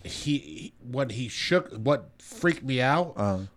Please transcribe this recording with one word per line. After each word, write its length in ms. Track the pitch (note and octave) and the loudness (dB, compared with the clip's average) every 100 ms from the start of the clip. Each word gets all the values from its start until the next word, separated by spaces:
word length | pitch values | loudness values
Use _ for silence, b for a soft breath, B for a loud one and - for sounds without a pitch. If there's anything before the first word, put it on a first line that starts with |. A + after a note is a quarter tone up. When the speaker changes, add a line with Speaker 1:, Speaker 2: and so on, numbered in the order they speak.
Speaker 1:
he, 80 | - - D3 C#3+ | -10 -6 -2 -2
he, 340 | D2+ D#2 D#3+ - B2 | -2 -12 -14 -14 -8
when 180 | B2+ C3 | -4 -2
he 200 | G#2+ A#2+ | -4 -6
shook, 440 | - - F3+ F3+ | -4 2 2 2
what 380 | A2 A#2 C#3 - - | -2 2 2 0 -20
freaked 440 | - - F3 D#3+ | -18 0 2 2
me 200 | C3 B2+ | 0 2
out 320 | B2+ D#3 E3+ - | 4 4 2 0
Speaker 2:
Uh-huh. 220 | G2+ F#2+ G2 | 0 0 -2